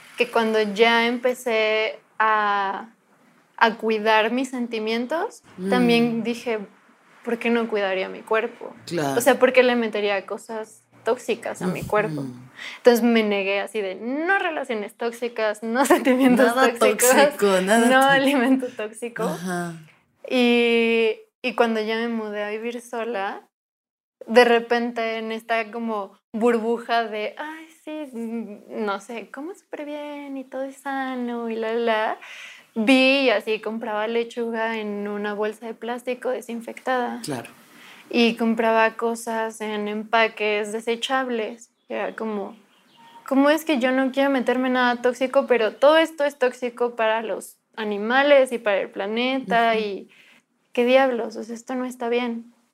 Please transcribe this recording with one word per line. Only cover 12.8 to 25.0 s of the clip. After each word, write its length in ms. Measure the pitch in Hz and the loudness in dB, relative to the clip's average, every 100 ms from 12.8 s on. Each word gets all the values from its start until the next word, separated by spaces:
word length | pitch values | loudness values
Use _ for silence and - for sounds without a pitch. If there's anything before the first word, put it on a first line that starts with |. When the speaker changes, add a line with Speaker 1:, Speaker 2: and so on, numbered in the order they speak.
| 247 233 | 4 4
Speaker 1:
me 180 | 240 226 | 4 2
negué 380 | 214 202 196 202 | 2 0 -2 -4
así 220 | 196 220 | -4 -6
de, 120 | 190 185 | -6 -8
"No 420 | 226 277 339 392 | -8 -4 0 0
relaciones 560 | 370 302 269 220 196 | -2 -4 -6 -6 -8
tóxicas, 680 | - 233 233 240 240 220 208 | -8 -8 -6 -8 -4 -4 -4
no 220 | 226 233 | -2 0
<laughs> 180 | 262 320 | 4 4
sentimientos 440 | 262 254 262 247 240 | 4 4 4 6 4
Speaker 2:
Nada 220 | 247 247 | 4 2
Speaker 1:
tóxicos, 400 | 233 233 214 247 | 4 2 4 4
Speaker 2:
tóxico, 500 | 262 285 285 202 185 | 6 6 4 2 4
nada 280 | 185 226 233 | 4 4 6
Speaker 1:
no 100 | 262 | 6
Speaker 2:
tó-, 60 | 269 | 6
Speaker 1:
alimento 580 | 269 269 285 247 262 254 | 4 4 2 2 2 -2
tóxico". 500 | - 214 - 233 - | -8 -10 -8 -10 -6
Speaker 2:
Ajá. 500 | 185 170 180 175 175 165 156 _ _ _ - | -4 -4 -6 -6 -6 -10 -18 _ _ _ -4
Speaker 1:
Y, 920 | 254 240 240 233 233 226 226 220 214 - _ | 0 2 4 2 2 2 2 0 -2 -10 _
y 120 | 247 | -4
cuando 280 | 233 233 220 | 0 2 0
ya 140 | 214 226 | -2 -2
me 120 | 233 | -4
mudé 340 | 226 214 208 | -4 -6 -8
a 60 | 208 | -8
vivir 320 | 220 233 240 | -8 -8 -10
sola, 600 | - 233 226 233 196 381 - _ _ _ _ _ _ - - | -10 -8 -6 -6 -6 -8 -16 _ _ _ _ _ _ -16 2
de 180 | 233 233 | 6 6
repente 720 | 233 233 240 240 233 | 6 2 -2 -2 -4